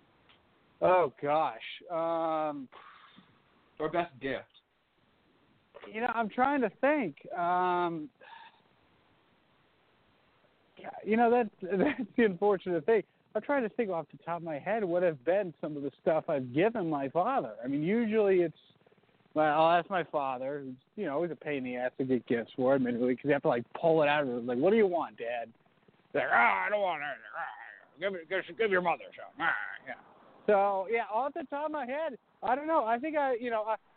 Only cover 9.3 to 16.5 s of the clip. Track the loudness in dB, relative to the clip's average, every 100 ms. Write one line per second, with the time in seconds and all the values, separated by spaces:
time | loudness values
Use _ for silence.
9.3 | _ _ _ _ _ _ _ _ _ _
10.3 | _ _ _ _ -20 -18 -8 -2 2 4
11.3 | 4 2 -4 -4 0 0 0 -2 2 2
12.3 | 4 2 0 0 -2 2 2 0 _ _
13.3 | -6 -2 -2 0 -2 -2 -4 -6 -10 -8
14.3 | -6 -6 -6 -2 -2 0 2 2 2 0
15.3 | 0 0 -6 -8 -6 -8 -2 0 0 0
16.3 | -2 -2